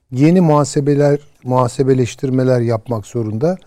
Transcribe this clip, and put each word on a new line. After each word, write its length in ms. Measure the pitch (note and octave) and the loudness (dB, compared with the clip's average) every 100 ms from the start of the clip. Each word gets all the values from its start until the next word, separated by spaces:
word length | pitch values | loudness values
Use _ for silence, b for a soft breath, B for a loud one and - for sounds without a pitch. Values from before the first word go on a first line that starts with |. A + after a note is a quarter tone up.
| - | -10
yeni 300 | B2 D3 F#3 | 0 4 4
muhasebeler, 800 | E3+ D3 C#3+ - C#3 C#3+ C#3+ C#3+ - _ | 4 2 0 -2 -2 0 2 0 -4 _
muhasebeleştirmeler 1160 | B2+ B2+ B2 - C3 C3 A#2+ - C3+ B2+ B2+ B2+ | -4 0 0 0 0 0 0 -4 -4 -2 0 0
yapmak 440 | A#2 A2+ G#2+ A2+ G2 | 0 -4 -4 -8 -8
zorunda 520 | B2 A2 G#2+ D3 F#3 | -8 -6 -4 -4 -4